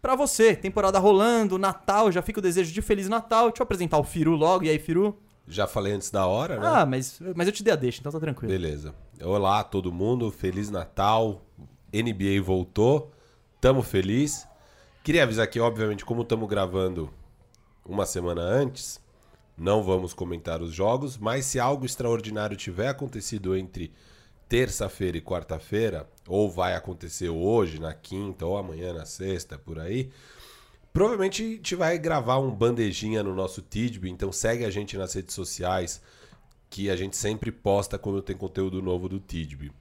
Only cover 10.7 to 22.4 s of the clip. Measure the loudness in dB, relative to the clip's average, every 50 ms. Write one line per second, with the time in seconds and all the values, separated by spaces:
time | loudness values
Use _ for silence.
10.7 | -4 -6 -8 -6 -2 0 2 4 4 4 2 0 -2 -6 -12 _ _ -20 -20 -20
11.7 | -20 _ _ -2 0 0 0 0 -2 0 2 2 2 2 2 2 0 0 0 -2
12.7 | 2 4 4 6 4 2 0 -6 -18 _ _ _ _ _ _ _ _ _ 4 6
13.7 | 6 6 2 2 0 2 2 2 2 2 2 0 -2 -8 -12 -20 -20 _ _ _
14.7 | _ _ -20 _ _ _ _ 0 4 4 4 4 2 0 0 0 2 2 2 2
15.7 | 2 0 -2 -2 -2 -4 -4 -4 -4 -4 0 0 -2 -2 0 -2 0 0 0 0
16.7 | 0 0 0 0 -2 -4 -6 -8 -10 -18 -20 -20 -20 _ -20 _ _ _ _ _
17.7 | _ _ _ -8 -4 -4 -2 -2 -2 -4 -2 -2 -2 -2 -2 0 2 2 0 0
18.7 | -4 -10 -14 -14 -14 -16 _ _ _ _ _ _ _ _ _ _ _ -4 0 2
19.7 | 2 2 4 2 0 0 0 -4 -8 -8 -8 -8 -8 -8 -6 -8 -6 -6 -6 -8
20.7 | -4 0 0 2 2 0 -2 -6 -8 -6 -4 -2 -2 -2 -4 -2 -2 0 0 0
21.7 | 0 -2 -4 -8 -6 -4 -2 0 0 -2 -2 -6 -6 -4